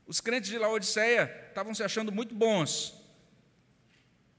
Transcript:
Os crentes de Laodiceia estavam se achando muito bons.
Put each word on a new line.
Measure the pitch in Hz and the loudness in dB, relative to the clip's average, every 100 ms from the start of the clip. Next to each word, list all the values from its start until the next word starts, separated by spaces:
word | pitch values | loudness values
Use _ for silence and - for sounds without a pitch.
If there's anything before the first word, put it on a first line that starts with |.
| - | -8
Os | 175 | -4
crentes | 220 247 190 | -2 -2 -2
de | 226 | -2
Laodiceia | 214 220 190 214 226 233 139 - - | 0 0 0 2 4 4 2 -4 -12
estavam | - 202 | -8 -6
se | 220 | -4
achando | 202 220 220 | -2 -2 -2
muito | 196 240 | -4 -4
bons. | 220 226 202 143 - - - - - _ _ _ _ _ _ _ _ _ _ _ | 2 4 4 2 -2 -6 -10 -20 -20 _ _ _ _ _ _ _ _ _ _ _